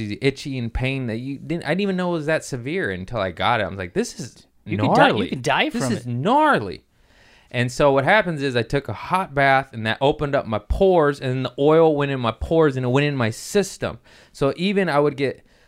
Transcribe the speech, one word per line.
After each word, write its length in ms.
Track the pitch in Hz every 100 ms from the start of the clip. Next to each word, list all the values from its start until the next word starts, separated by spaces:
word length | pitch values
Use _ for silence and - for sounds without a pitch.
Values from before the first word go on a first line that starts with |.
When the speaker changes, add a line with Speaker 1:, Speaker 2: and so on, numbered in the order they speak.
| 107
Speaker 1:
you 60 | 101
itchy 360 | 135 135 147 131
and 160 | 113
pain 340 | - 131 135 123
that 100 | 113
you 200 | 131 139
didn't, 280 | 135 165 -
I 40 |
didn't 120 | 175
even 140 | 202 185
know 140 | 180
it 60 | 170
was 80 | 147
that 180 | 156 -
severe 440 | 127 120 190 135
until 280 | 92 92 113
I 120 | 95
got 280 | 82 98 120
it. 40 | 92
I 20 |
was 100 | 98
like, 160 | 90
"This 260 | 180 233 -
is 280 | 127 - _ _ -
Speaker 2:
You 120 | 104
could 160 | 107
die, 140 | 165 170
you 40 |
Speaker 1:
gnarly. 160 | 120 -
Speaker 2:
could 120 | 139
die 280 | 131 139 294
Speaker 1:
This 140 | 240
Speaker 2:
from 100 | -
Speaker 1:
is 60 | 202
Speaker 2:
it. 60 | 120
Speaker 1:
gnarly." 760 | 120 165 277 311 208 101 - _ _ _ _ _ _ _
And 200 | 123 123
so 200 | - 147
what 120 | 135
happens 380 | 135 214 180 156
is 140 | 139 120
I 80 |
took 240 | 110 143 123
a 60 |
hot 420 | 101 - 185 175 139
bath, 380 | 139 135 135
and 120 | 120 110
that 140 | 110
opened 320 | 135 151 143
up 140 | 139 104
my 100 | 107
pores, 600 | - - 196 175 147 139
and 80 | 131
then 140 | 131
the 100 | 127 -
oil 360 | 143 160 160 143
went 160 | 139
in 80 | 131
my 120 | 117
pores, 440 | - - 165 156 127
and 80 | 127
it 40 |
went 160 | 135 147
in 100 | 135
my 140 | 110
system. 720 | - - 208 185 - 101 - _ - _
So 220 | - 139 147
even 340 | 185 196 180
I 100 | 143
would 180 | 147 131
get, 280 | 135 - _ _